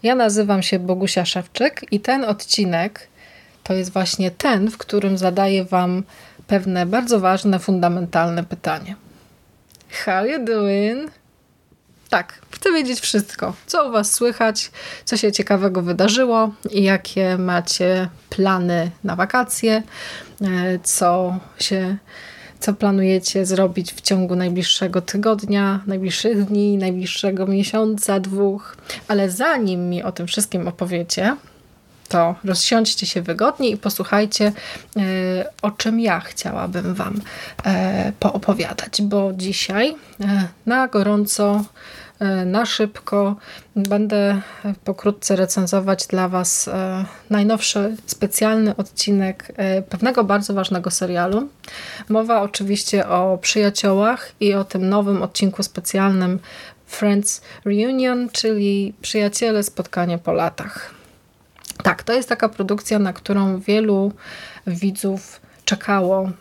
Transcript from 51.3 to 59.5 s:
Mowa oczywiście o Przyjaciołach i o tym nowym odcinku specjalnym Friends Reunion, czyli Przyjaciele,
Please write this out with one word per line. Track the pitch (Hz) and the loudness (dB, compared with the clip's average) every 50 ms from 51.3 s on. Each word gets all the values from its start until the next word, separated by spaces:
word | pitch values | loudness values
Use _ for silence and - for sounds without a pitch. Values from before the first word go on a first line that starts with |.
| 196 214 269 285 - _ _ - - - - - - - - - | 0 0 -2 -4 -10 _ _ -18 -16 -16 -14 -14 -14 -16 -4 0
Mowa | 214 220 220 226 233 226 | 2 2 4 4 2 2
oczywiście | 202 202 202 - 202 196 202 202 - - - 196 - - | 2 0 -4 -6 -2 -2 -2 -2 0 0 0 0 2 2
o | 180 180 180 190 190 185 | 2 2 2 2 0 0
Przyjaciołach | - - - 214 208 202 202 - - 202 190 196 208 214 - - - - - _ | 0 0 2 2 2 2 2 2 2 2 4 4 4 2 0 0 -6 -14 -6 _
i | 208 202 196 | 0 2 2
o | 196 196 | 2 -2
tym | 196 - 190 185 190 | -2 -2 -2 0 2
nowym | 196 208 202 196 202 185 175 | 2 2 2 2 0 0 0
odcinku | 185 - - 208 190 196 - 196 | -4 -2 0 0 0 0 -2 -8
specjalnym | - _ - 180 - - 196 190 196 190 190 185 180 180 190 - - - - - - - _ _ - | -6 _ -8 -8 -2 0 2 2 4 4 2 2 0 0 -2 -6 -10 -20 -18 -20 -20 -20 _ _ -16
Friends | - - 214 208 202 202 202 - - - - - - - - | -8 -2 0 2 2 2 2 0 -2 -2 -8 -18 -20 -8 -4
Reunion, | 202 202 202 220 247 262 262 254 254 247 247 247 233 | 0 0 2 2 2 2 2 2 2 0 0 -2 -4
czyli | - - - 220 220 208 202 202 202 202 196 196 - _ | -4 -2 0 0 2 2 2 2 2 0 0 -4 -6 _
Przyjaciele, | - - - 214 208 202 208 - 247 226 | -10 -4 0 0 0 0 0 0 0 2